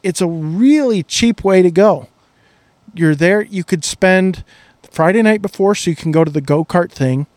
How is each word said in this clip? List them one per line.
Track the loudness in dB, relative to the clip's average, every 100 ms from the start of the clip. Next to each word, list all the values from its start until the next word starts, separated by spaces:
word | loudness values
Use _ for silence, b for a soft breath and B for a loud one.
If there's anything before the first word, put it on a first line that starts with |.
It's | -6 -4
a | -4
really | -4 -6 0 2 4 2 -2
cheap | -4 -2 0 0 2
way | 4
to | 4
go. | 4 2 2 -6 _ _ _ _ _ _ _ -18
You're | -2 0 2
there. | 0 0
You | -2 -8
could | -6 -6 -6
spend | -2 2 2 0 -4 -14 b b b -14
Friday | -2 0 2
night | 2 0
before, | -4 -2 0 0
so | -4
you | -4
can | -2
go | 0 0
to |
the | -2
go-kart | -2 -2 0 -2 -2
thing. | -4 -2 -2 -6